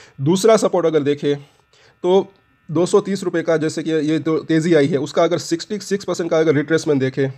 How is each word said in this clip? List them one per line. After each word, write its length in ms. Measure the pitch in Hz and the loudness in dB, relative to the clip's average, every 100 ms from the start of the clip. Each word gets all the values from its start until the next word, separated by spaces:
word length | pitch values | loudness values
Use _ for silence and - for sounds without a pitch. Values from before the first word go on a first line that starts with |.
| - - | -20 -4
दूसरा 360 | 135 190 226 220 | 0 2 4 4
सपोर्ट 300 | 202 185 160 | 2 0 2
अगर 140 | 156 | 2
देखें 360 | 143 143 147 143 139 _ _ _ _ _ | 0 -2 -2 -4 -6 _ _ _ _ _
तो 300 | 180 190 190 _ _ _ - | 0 2 0 _ _ _ -6
दो 160 | 156 180 | -2 2
सौ 140 | 208 | 2
तीस 240 | 196 190 | 0 -4
रुपये 180 | 180 170 | -4 -4
का, 140 | 156 160 | 0 0
जैसे 260 | 160 160 | -2 -4
कि 80 | 156 | -4
ये 280 | 160 147 160 | -2 0 -2
तो 200 | 156 160 | 0 -2
तेज़ी 360 | 139 160 165 | 0 0 4
आई 120 | 156 143 | 4 2
है, 120 | 135 | 0
उसका 260 | 143 - | -2 0
अगर 140 | 165 170 | 0 0
सिक्सटी 400 | - 165 - 208 | -4 -6 -6 -8
सिक्स 260 | - 196 | -4 -6
परसेंट 260 | 190 175 165 | -4 -6 -2
का 80 | 160 | 0
अगर 160 | 160 | 2
रिट्रेसमेंट 460 | 143 147 160 156 139 | 0 0 0 0 0
देखें, 280 | 131 139 135 | 0 -2 -4